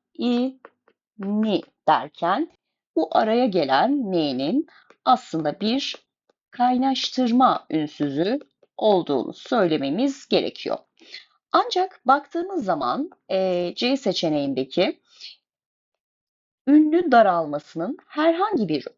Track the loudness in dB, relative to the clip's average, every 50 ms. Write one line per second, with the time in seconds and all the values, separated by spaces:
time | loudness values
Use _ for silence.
0 | _ _ _ -6 -2 -2 0 0 -2 -4 -6 _ -20 -20 _ _ _ _ _ _
1 | _ _ _ -10 -6 -4 -2 -2 0 0 -2 -2 -4 -8 _ _ _ 2 2 2
2 | 0 -6 -8 -4 -2 -2 -2 -2 -4 -6 _ _ _ _ _ _ _ _ -4 -4
3 | -2 0 0 0 2 2 2 2 0 2 0 0 0 2 2 2 2 2 0 -2
4 | -2 -2 -2 -2 0 -2 -2 -4 -2 -2 -2 -2 -4 -4 _ _ _ _ _ _
5 | 0 0 0 0 0 -4 -8 -6 -4 -4 -4 -4 -4 -2 -2 -4 -4 -8 -10 -12
6 | _ _ _ _ _ _ _ _ _ _ -4 0 0 2 2 2 0 0 -2 -2
7 | -4 -4 -2 -2 0 2 4 4 4 4 4 0 -2 -4 -4 -2 -2 -4 -4 -4
8 | -4 -2 -2 -2 0 0 -2 -4 -6 _ _ _ _ _ _ 0 2 2 4 2
9 | 2 0 -2 -2 -2 -4 -10 -14 -6 -2 0 0 2 2 0 0 -2 -2 -2 -2
10 | -2 -2 -4 -6 -4 -2 0 0 0 -2 -6 -8 -6 -6 -6 -6 -8 _ _ _
11 | _ -20 -20 -20 -20 _ _ _ _ _ 0 0 0 0 -2 -2 -2 -4 -6 _
12 | 0 2 2 2 0 -4 -8 -8 -6 -6 -6 -4 -2 -2 -2 -2 -2 -2 -2 -4
13 | -6 -8 -12 _ _ -4 -2 -2 0 0 -2 -2 -4 -4 -4 -4 -2 -2 -2 -2
14 | -2 -2 -2 -2 -2 -2 -2 -2 -2 -2 -4 -4 -6 -4 -2 -2 -2 -2 -2 _
15 | _ _ _ -20 -20 -20 -20 _ _ _ _ _ _ _ _ _ _ _ _ _
16 | _ _ _ _ _ _ _ _ _ _ _ _ _ 4 6 6 6 4 2 0
17 | 2 4 6 6 6 6 4 0 -2 -4 -6 -8 -10 -10 -10 -8 -6 -6 -8 -10
18 | _ _ -4 0 2 2 2 2 0 -2 -2 -2 -2 -2 -2 -4 -6 -8 -8